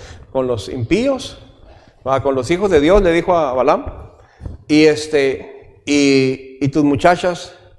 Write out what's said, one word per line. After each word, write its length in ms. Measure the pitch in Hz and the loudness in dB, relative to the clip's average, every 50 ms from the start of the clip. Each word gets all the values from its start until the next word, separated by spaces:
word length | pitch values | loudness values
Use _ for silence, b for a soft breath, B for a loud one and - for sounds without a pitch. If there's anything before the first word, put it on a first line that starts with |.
| B B B B B - | B B B B B -8
con 160 | - 131 127 | -6 -4 -4
los 240 | 123 120 104 - - | -2 -4 -6 -6 -8
impíos, 680 | - 127 117 120 165 214 254 277 269 240 - - - - - - - - b b b b b b b _ - | -8 -8 -2 0 0 0 0 -2 -2 -4 -8 -14 -16 -20 -20 -20 -20 -20 b b b b b b b _ -4
va, 160 | 131 135 135 | -2 -2 0
con 120 | 127 139 135 | 0 0 -2
los 160 | 131 117 117 | -2 -2 -2
hijos 200 | 170 180 208 196 | -2 -2 0 2
de 100 | 175 147 | 2 2
Dios", 220 | 143 165 196 208 | 4 4 4 4
le 100 | 190 170 | 4 4
dijo 240 | 165 170 165 190 180 | 2 2 0 0 0
a 160 | 165 151 131 | 0 0 0
Balaam, 320 | 123 131 123 147 175 254 285 - - - - - - B B B B B B B B B - | 0 0 2 2 2 0 -2 -8 -14 -16 -20 -20 -20 B B B B B B B B B -4
"y 180 | - 151 151 156 | 0 2 4 4
este, 1000 | 151 147 147 - - 156 143 135 135 - - - - - - - - - _ _ | 4 4 2 -4 -4 -2 0 0 0 -2 -6 -10 -16 -20 -20 -20 -20 -20 _ _
y, 800 | 143 147 143 143 139 135 135 131 131 131 131 - - - - 143 | -2 0 2 2 2 2 2 2 0 -4 -6 -10 -18 -10 -6 -6
y 40 | 139 | -2
tus 160 | 143 156 147 | 0 0 0
muchachas 760 | 143 139 - - 170 180 170 - 180 175 - - - - - - - - | 0 0 2 2 2 2 2 -2 -4 -6 -6 -12 -18 -20 -20 -20 -20 -20